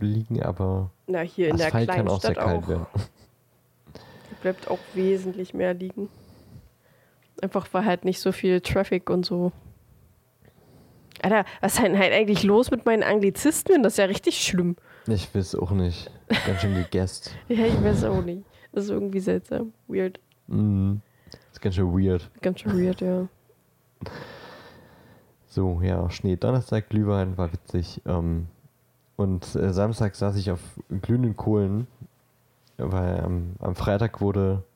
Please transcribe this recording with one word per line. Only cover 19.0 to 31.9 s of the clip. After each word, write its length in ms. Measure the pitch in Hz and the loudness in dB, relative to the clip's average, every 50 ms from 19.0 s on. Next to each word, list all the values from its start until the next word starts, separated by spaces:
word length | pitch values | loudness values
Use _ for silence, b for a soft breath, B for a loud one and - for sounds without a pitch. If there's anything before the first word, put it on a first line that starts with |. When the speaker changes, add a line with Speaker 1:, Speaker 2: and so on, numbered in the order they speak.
| 202 196 190 196 | -2 -2 -2 -2
Speaker 2:
seltsam. 540 | 190 190 180 180 - - - - 233 220 - _ _ | 0 0 0 0 -2 -4 -4 -4 -4 -6 -10 _ _
Weird. 320 | - - 190 185 185 185 - _ _ _ _ _ | -6 -4 -2 -2 -2 -4 -8 _ _ _ _ _
Speaker 1:
Mhm. 560 | - - 104 107 104 101 98 95 98 101 104 - B B B B B | -4 -2 0 2 2 2 2 2 2 0 -2 -6 B B B B B
Das 220 | B B B B B | B B B B B
ist 80 | - | -6
ganz 140 | - 101 90 | -4 -2 0
schön 180 | 95 92 87 85 | 0 2 2 2
weird. 380 | 95 95 95 90 87 - - - - | 2 4 4 2 0 -2 -6 -12 -6
Speaker 2:
Ganz 200 | - 185 185 - | -4 -4 -4 -4
schön 120 | - 214 196 180 180 | -4 -2 0 0 0
weird, 180 | 185 185 - 185 | 0 0 -2 -2
ja. 260 | 180 180 180 185 185 _ _ _ _ _ _ _ _ _ _ _ _ _ - - B B B B B B B B B B B B B B B B B B B B B B B B B B B _ _ | -2 -2 -2 -4 -6 _ _ _ _ _ _ _ _ _ _ _ _ _ -16 -14 B B B B B B B B B B B B B B B B B B B B B B B B B B B _ _
Speaker 1:
So, 340 | - 95 95 92 87 85 90 | -2 0 0 0 0 0 0
ja, 260 | 92 92 90 87 87 | 0 0 0 -2 -4
Schnee. 280 | - - - 98 90 | -4 -2 -2 -2 0
Donnerstag, 520 | 87 - 113 127 131 117 - 120 110 - - | 0 0 0 0 0 0 0 -2 -2 -2 0
Glühwein, 480 | 110 110 104 104 101 98 92 92 92 | 0 0 2 2 2 0 0 -2 -2
war 160 | 92 90 82 85 | -2 -4 -4 -4
witzig. 480 | 87 - - - 87 87 - - - - | -8 -10 -4 -4 -4 -4 -4 -8 -10 -4
Ähm, 400 | - 87 85 85 85 82 82 85 82 - _ _ - _ _ _ _ _ _ _ _ _ | -2 -2 0 0 0 -2 -2 -4 -6 -12 _ _ -20 _ _ _ _ _ _ _ _ _
und, 380 | - 101 95 92 87 - - - | -2 0 0 0 -2 -4 -4 -4
äh, 180 | - - 95 90 | -2 0 0 2
Samstag 400 | 95 101 110 113 - 110 98 - | 2 0 0 0 0 -2 -2 -2
saß 220 | - 98 101 98 | -2 -2 -2 0
ich 140 | 101 90 101 | -2 -2 -2
auf 100 | 90 87 - - - - - - | -4 -4 -6 -12 -18 -16 -12 -8
glühenden 480 | - 95 - - 117 123 127 113 104 | -8 -6 -2 0 0 2 2 0 0
Kohlen, 500 | - - 110 107 104 101 95 98 107 123 - | -2 0 2 2 2 2 2 0 -2 -4 -6